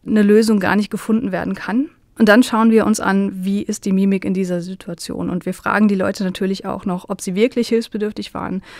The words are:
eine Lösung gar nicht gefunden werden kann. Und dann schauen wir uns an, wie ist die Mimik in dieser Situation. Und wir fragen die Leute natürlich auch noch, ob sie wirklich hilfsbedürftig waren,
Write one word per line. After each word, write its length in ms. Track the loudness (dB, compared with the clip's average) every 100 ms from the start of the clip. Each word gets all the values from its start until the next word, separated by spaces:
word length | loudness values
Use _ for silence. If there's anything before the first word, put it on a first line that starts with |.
| -2
eine 160 | 2
Lösung 360 | 6 6 6 2
gar 160 | 2
nicht 160 | 0 -2
gefunden 400 | -6 -2 -2 0
werden 240 | -4 -6
kann. 360 | -6 -4 -2 -2 _ _ 0
Und 100 | 6
dann 140 | 6
schauen 300 | 4 4 4
wir 120 | 4
uns 140 | 4 0
an, 460 | 0 0 -2 -4
wie 180 | -4 -4
ist 220 | -4 -6
die 80 | -2
Mimik 320 | 0 2 0
in 100 | -2
dieser 260 | -4 -2 -4
Situation. 720 | -6 -12 -12 -14 -10 -8 -6
Und 160 | -6 -6
wir 80 |
fragen 320 | -8 -2 2 2
die 80 |
Leute 300 | 2 0 -2
natürlich 420 | -4 -2 -4 -4 -6
auch 180 | -6
noch, 240 | -6 -6 -6
ob 120 | -8
sie 160 | -6 0
wirklich 320 | 0 0 0
hilfsbedürftig 640 | -2 -2 -6 -6 -8 -12
waren, 280 | -10 -8 -8 -10 -20